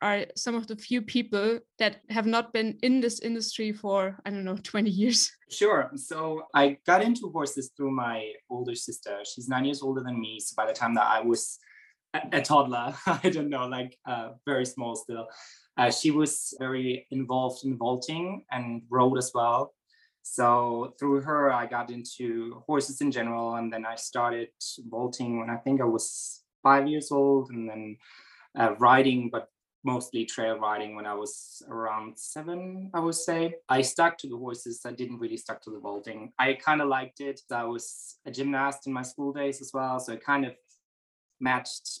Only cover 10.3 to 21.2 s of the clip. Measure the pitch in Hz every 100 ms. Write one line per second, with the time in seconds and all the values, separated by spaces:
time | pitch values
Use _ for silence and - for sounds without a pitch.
10.3 | 110 - - - 113 117 117 110 110 117
11.3 | 117 - - _ - - _ _ 156 131
12.3 | 156 135 151 127 120 135 - - 160 190
13.3 | 160 147 139 123 127 127 - - 120 113
14.3 | 117 - 135 127 - 120 113 - 113 113
15.3 | - - - _ - 123 - 156 151 151
16.3 | - - - 131 131 127 127 - 131 127
17.3 | 127 127 127 135 123 120 127 135 160 180
18.3 | 196 - 127 120 117 - 123 131 131 123
19.3 | 127 117 117 - _ _ _ _ _ -
20.3 | - 123 123 120 117 127 - 143 139